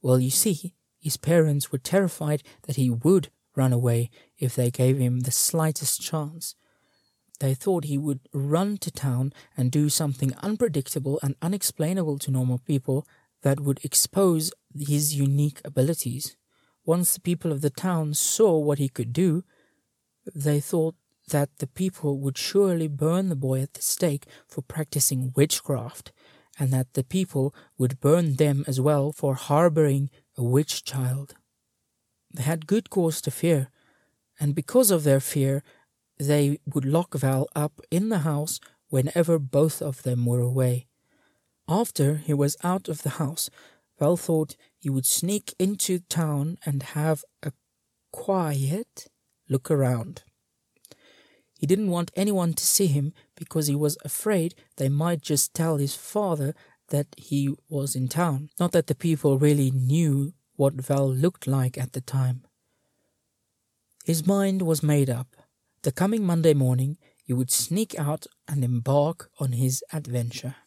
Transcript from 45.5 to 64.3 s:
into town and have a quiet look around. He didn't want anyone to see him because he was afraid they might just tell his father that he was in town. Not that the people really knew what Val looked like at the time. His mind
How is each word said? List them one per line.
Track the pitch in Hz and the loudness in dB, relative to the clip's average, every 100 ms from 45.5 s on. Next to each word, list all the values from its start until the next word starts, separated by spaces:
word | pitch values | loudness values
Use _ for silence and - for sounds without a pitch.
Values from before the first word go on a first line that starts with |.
| - | -2
into | 185 202 - 185 | -2 0 -2 -4
town | 175 - 160 147 147 175 - | -2 -2 0 0 -2 -4 -4
and | 139 | -4
have | 131 151 156 156 - _ | -4 -2 0 0 -4 _
a | - - _ _ _ _ _ | -12 -12 _ _ _ _ _
quiet | - - 190 165 143 135 175 240 - - _ _ _ _ | -14 -2 0 0 0 -2 -2 -6 -14 -20 _ _ _ _
look | 135 - | -4 0
around. | 151 131 123 127 - _ _ _ _ _ _ _ - _ _ _ _ _ _ | 2 2 0 -4 -12 _ _ _ _ _ _ _ -20 _ _ _ _ _ _
He | 147 | 0
didn't | 190 208 | 2 2
want | 175 175 | 0 -2
anyone | - 202 202 170 | -2 0 2 0
to | 160 - | 0 0
see | - 196 | 2 2
him | 143 143 - _ - | 2 0 -6 _ -18
because | 160 160 147 | -6 -2 0
he | |
was | 143 151 147 | 0 0 -2
afraid | 143 - - 202 165 - _ - | -8 -6 0 0 0 -6 _ -4
they | 135 | 0
might | 143 165 170 | 2 0 -2
just | - 147 - | -2 -2 -2
tell | - 165 151 | 0 0 0
his | 139 - | -2 -4
father | - 208 208 160 139 156 - _ _ | -6 -2 -2 0 -2 -6 -14 _ _
that | 143 143 - | -2 -2 -10
he | - 143 139 139 _ | -4 -2 0 -4 _
was | 151 139 127 | -6 -4 -2
in | 127 | -2
town. | 160 175 139 147 - | 0 0 0 -6 -4
Not | 175 | 0
that | 175 160 | 2 0
the | |
people | 143 170 156 151 135 | -2 0 2 2 4
really | 147 147 135 | 4 4 2
knew | 131 127 151 165 139 139 - _ _ | 2 2 2 2 2 -2 -8 _ _
what | 139 | 0
Val | 131 131 139 139 | 0 -2 0 2
looked | 131 165 - - | 2 0 0 -2
like | 135 127 127 | 0 0 -2
at | 131 | -8
the | - | -8
time. | 131 135 127 127 - _ _ _ _ _ _ _ _ _ _ _ _ _ _ _ | -4 -2 0 -2 -8 _ _ _ _ _ _ _ _ _ _ _ _ _ _ _
His | - 165 | -2 -2
mind | 160 | 2